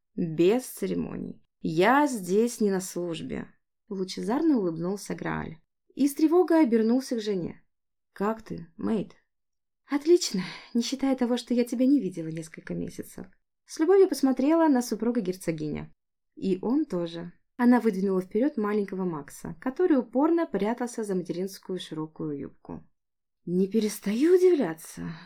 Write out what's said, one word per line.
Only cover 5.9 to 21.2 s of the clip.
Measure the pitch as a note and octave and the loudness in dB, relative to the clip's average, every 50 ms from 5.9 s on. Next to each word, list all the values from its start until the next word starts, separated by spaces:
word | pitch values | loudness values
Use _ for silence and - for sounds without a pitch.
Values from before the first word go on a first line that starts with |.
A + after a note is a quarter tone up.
| - | -4
И | - C4 C#4+ | 0 0 0
с | C#4 | 2
тревогой | - D#4+ D4 E4 F4+ F4+ D#4 E4 D#4+ | 2 2 4 6 4 4 4 4 4
обернулся | D#4 A3+ A3+ A3+ A3 A3 A#3+ C4 C4 - B3+ | 4 4 4 2 4 4 2 2 0 -2 -6
к | A3+ | -4
жене. | G#3 G#3+ G3+ F3+ D#3+ - - - _ _ _ _ _ _ _ _ _ _ _ | -2 -2 -4 -2 -4 -6 -10 -12 _ _ _ _ _ _ _ _ _ _ _
"Как | - G3 G#3+ A3+ A3 A3 | -4 -2 -2 -2 -4 -8
ты, | - E3+ E3+ E3+ - _ - | -12 -12 -12 -12 -14 _ -6
Мэйд?" | - G#3 A3+ G3 - - - _ _ _ _ _ _ _ _ _ _ _ _ _ _ - | -4 -2 -2 -2 -2 -6 -12 _ _ _ _ _ _ _ _ _ _ _ _ _ _ -4
"Отлично, | C4+ D4 - D#4+ F4 E4+ - - - F#3 F#3 - - - - - - | -4 -2 4 4 4 4 4 0 -4 -4 -6 -6 -12 -16 -16 -6 -4
не | A#3 A#3 | -4 -2
считая | - C#4 C4+ C4+ C4+ C4 | -2 -4 -2 0 0 2
того, | B3+ B3 A3+ B3 A#3+ | 2 0 0 0 -2
что | - - B3 | -2 -2 0
я | A#3+ A#3+ | 0 0
тебя | A#3+ B3+ A3+ B3+ | 0 0 2 4
не | C4 D4 C4+ | 4 4 4
видела | F#3+ F3+ F#3+ - D#3+ D#3+ | 2 0 -6 -6 -8 -8
несколько | D#3+ E3 D#3 - - F3+ - - F3+ | -8 -8 -10 -12 -16 -18 -12 -8 -8
месяцев". | E3+ E3+ F3 - - - - - - - - _ _ _ _ _ _ _ | -6 -6 -8 -8 -12 -14 -14 -12 -16 -16 -16 _ _ _ _ _ _ _
С | - - - | -16 -4 -2
любовью | D#4+ D#4+ G4 G4 F#4+ F#4+ | 4 6 8 8 8 6
посмотрела | C#4+ - - C4+ B3+ - B3+ D4 E4 E4 D#4+ D#4+ | 4 2 2 2 2 2 2 2 4 4 6 6
на | C4+ B3 | 4 4
супруга | A#3+ - A3+ G3 A3 A#3+ A#3 B3 | 2 0 -4 -2 -2 0 0 0
герцогиня. | F#3+ F3+ F3+ - - F3 E3 D#3 D#3 D3+ D3 D3+ D3+ - - _ _ _ _ _ _ _ _ | -2 -2 -4 -4 -4 -6 -4 -4 -4 -6 -6 -8 -8 -12 -18 _ _ _ _ _ _ _ _
И | - - G3 F3+ F#3 | -6 -2 -2 -2 0
он | F#3+ G#3 B3+ D4+ D4+ | 0 0 0 0 0
тоже. | - F#3+ F3 E3+ E3 E3+ E3+ E3+ F3 - _ _ _ _ - | -2 -2 -4 -4 -6 -8 -10 -14 -14 -16 _ _ _ _ 2
Она | A#3+ A#3+ B3 B3 | 4 6 6 6
выдвинула | A#3+ A3+ F#3+ F#3+ F#3+ G3 F#3+ F#3 | 6 2 0 2 0 2 0 0
вперёд | F#3 - - G#3+ C4 D4+ D4 | 0 0 0 0 0 0 0
маленького | A3 G#3 G#3 G#3 G#3+ G3+ G3 F#3+ F#3 F#3+ | -2 -2 0 0 -2 -2 -2 -4 -4 -4
Макса, | F3+ E3 D3 C#3+ - - - - E3+ E3 - | -4 -4 -6 -10 -12 -16 -14 -12 -12 -12 -8
который | - C4 C4 - F#4 F4+ D#4 B3+ | -8 -8 -2 0 2 4 4 2
упорно | A3 - - B3+ D4 E4 E4+ E4+ E4 | 2 0 0 2 4 4 4 2 0
прятался | E4 - F#3+ G3 G#3+ A#3+ - B3+ A#3+ - A#3+ A3 | 0 -2 -2 0 -2 -2 -2 -4 -6 -6 -8 -6
за | G3+ F#3+ | -4 -4
материнскую | F#3 | -4